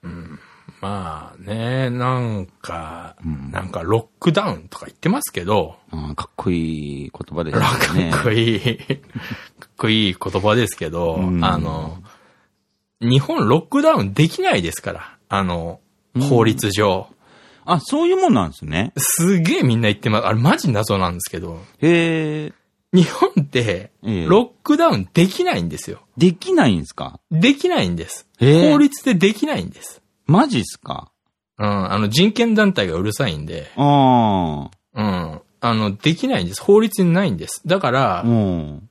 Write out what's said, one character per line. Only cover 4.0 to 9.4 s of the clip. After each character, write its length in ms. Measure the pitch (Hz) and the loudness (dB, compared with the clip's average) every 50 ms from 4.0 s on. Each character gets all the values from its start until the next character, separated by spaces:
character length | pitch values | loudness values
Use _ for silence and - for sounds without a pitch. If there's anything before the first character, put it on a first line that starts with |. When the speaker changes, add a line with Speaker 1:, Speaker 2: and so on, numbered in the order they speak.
| - _ _ _ | -2 _ _ _
Speaker 1:
ク 120 | - 180 | 0 0
ダ 140 | 156 202 208 | 2 2 -2
ウ 120 | 190 101 82 | -2 -6 -8
ン 100 | 80 - | -12 -18
と 100 | - - | -18 -18
か 60 | - - | -18 -18
言 80 | _ | _
っ 20 | _ | _
て 120 | - 156 | -2 -2
ま 120 | 208 294 | -2 -2
す 100 | - - | -4 -8
け 120 | _ - 87 | _ -8 -4
ど。 300 | 92 107 104 82 76 - _ _ _ | 0 0 0 0 -2 -8 _ _ _
Speaker 2:
う 200 | - 78 73 73 | -12 -10 -10 -10
ん、 40 | 76 | -8
か 100 | - - - | -10 -10 -12
っ 20 | _ | _
こ 140 | - - 95 | -6 -4 -2
い 580 | 90 85 82 80 80 76 73 71 69 69 71 - | -2 -2 -2 -4 -6 -6 -8 -10 -10 -10 -12 -14
い 40 | |
言 260 | _ - - - - 78 | _ -16 -14 -10 -6 -6
葉 60 | 85 | -6
で 80 | 78 | -2
す 40 | 73 | 0
よ 60 | 82 76 - 120 - - - 80 | 0 0 0 0 0 -2 -2 0
ね。 160 | 95 92 82 | 0 0 0
Speaker 1:
か 100 | 80 76 | 0 0
っ 20 | - | 0
こ 80 | 117 | 0
い 240 | 107 117 117 117 113 | 2 2 2 2 0
い。 40 | 101 | 0
か 120 | - - 110 - - - 135 - - _ - 117 - - - - | -2 -4 -4 -4 -6 -8 -8 -8 -8 _ -14 -14 -12 -12 -14 -14